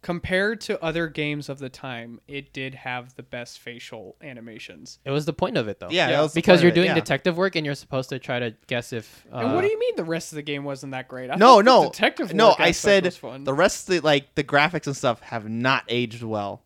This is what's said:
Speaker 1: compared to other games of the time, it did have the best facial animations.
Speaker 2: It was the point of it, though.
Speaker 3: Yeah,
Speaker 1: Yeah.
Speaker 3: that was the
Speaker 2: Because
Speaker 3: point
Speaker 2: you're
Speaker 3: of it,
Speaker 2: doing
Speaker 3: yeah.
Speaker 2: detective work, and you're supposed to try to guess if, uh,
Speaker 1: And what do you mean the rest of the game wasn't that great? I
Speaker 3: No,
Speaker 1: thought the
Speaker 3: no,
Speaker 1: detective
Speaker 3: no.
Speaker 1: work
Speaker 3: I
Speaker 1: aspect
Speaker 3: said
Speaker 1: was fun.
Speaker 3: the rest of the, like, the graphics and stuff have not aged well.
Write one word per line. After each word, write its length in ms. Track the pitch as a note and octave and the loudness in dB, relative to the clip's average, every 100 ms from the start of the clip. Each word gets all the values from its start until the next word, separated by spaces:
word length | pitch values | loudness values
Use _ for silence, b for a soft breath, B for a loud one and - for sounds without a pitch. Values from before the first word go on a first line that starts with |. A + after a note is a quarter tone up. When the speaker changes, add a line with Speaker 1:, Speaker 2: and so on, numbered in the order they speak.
Speaker 1:
compared 580 | - F3 - F#3 G3+ A3 | -8 -8 -4 -2 -2 -6
to 220 | - G#3 | -8 -6
other 240 | E3 D#3+ E3 | -4 -4 -6
games 400 | D#3 D3 D3 C#3+ | -6 -6 -6 -8
of 100 | C3+ | -12
the 120 | C3+ | -12
time, 500 | - C3+ A#2+ A#2 A#2 _ | -14 -14 -12 -14 -18 _
it 240 | C#3 C#3 | -14 -12
did 220 | - C3 | -12 -12
have 400 | C3 C3 B2 B2 - | -10 -10 -10 -10 -20
the 60 | |
best 380 | B2 B2 A#2+ - | -14 -14 -14 -16
facial 560 | - A#2+ - A2+ F#2+ - | -18 -18 -16 -16 -18 -18
animations. 760 | D#3 B2 A2+ G#2+ - E2+ E2 - - | -18 -16 -18 -18 -18 -20 -20 -16 -6
Speaker 2:
It 40 | |
was 140 | C#3 | -4
the 80 | D3+ | -4
point 240 | D#3 F#3 G3+ | -4 -2 -2
of 120 | A2 | -4
it, 120 | G2 | -8
though. 80 | F2+ | -4
Speaker 3:
Yeah, 200 | E3+ D3 | 0 2
Speaker 1:
Yeah. 60 | D3+ | 2
Speaker 3:
that 60 | |
was 100 | D3+ | 0
the 40 | E3 | 0
Speaker 2:
Because 160 | E3 F3+ | 4 6
Speaker 3:
point 40 | |
Speaker 2:
you're 40 | F3 | 8
Speaker 3:
of 20 | |
it, 60 | E3+ | 6
Speaker 2:
doing 60 | F3+ | 2
Speaker 3:
yeah. 60 | |
Speaker 2:
detective 440 | D#3+ D3+ C3+ F#3 E3+ | 0 0 -2 -2 -2
work, 180 | F#3+ F3+ | -2 -2
and 80 | |
you're 100 | D3+ | -4
supposed 360 | C#3+ - C3 B2+ | -8 -6 -6 -6
to 80 | C3 | -10
try 200 | - B2 | -6 -4
to 140 | A#2+ A2 _ | -4 -10 _
guess 260 | B2 A#2+ | -6 -4
if, 340 | A#2 - - _ | -10 -12 -20 _
uh, 60 | - | -6
Speaker 1:
And 160 | A#3+ | -2
what 80 | F4 | 0
do 60 | G4 | 0
you 100 | A4 | 0
mean 180 | B4 A4 | -2 -4
the 80 | |
rest 280 | E3 E3 - | -4 -6 -6
of 40 | D3+ | -12
the 60 | |
game 220 | D3 C#3+ | -8 -8
wasn't 280 | C#3+ C3+ C#3 | -6 -10 -10
that 160 | C3 B2+ | -12 -12
great? 220 | B2+ B2+ | -12 -6
I 60 | D3+ | 6
Speaker 3:
No, 180 | A3+ | 10
Speaker 1:
thought 20 | A#3 | 10
the 60 | |
Speaker 3:
no, 220 | A3 A#3+ | 10 6
Speaker 1:
detective 500 | D3+ - A3+ - B3+ | 4 2 -2 -2 -4
Speaker 3:
no. 140 | E3 A3 | 4 6
Speaker 1:
work 100 | E3+ | 6
Speaker 3:
I 80 | E3+ | 4
Speaker 1:
aspect 80 | E3+ | 2
Speaker 3:
said 280 | - G3+ F3+ | 4 4 2
Speaker 1:
was 100 | - | -6
fun. 280 | B2+ C3 | -14 -10
Speaker 3:
the 100 | C#3 | -4
rest 340 | C#3 F3 - - | 2 2 0 -2
of 60 | F3+ | 0
the, 40 | |
like, 320 | C#3+ C#3+ C3+ | 2 0 0
the 100 | - | -6
graphics 420 | C3+ C#3+ D#3 E3 D3 | 0 2 2 0 -6
and 80 | C#3 | -2
stuff 240 | C3 A2+ | -2 -2
have 260 | - A#2 G#2+ | -6 -12 -8
not 360 | A2+ B2+ C3 - | -4 0 0 0
aged 340 | A#2+ B2 A#2 | -4 -4 -6
well. 400 | A#2 G#2+ G2+ G2+ | -8 -6 -6 -10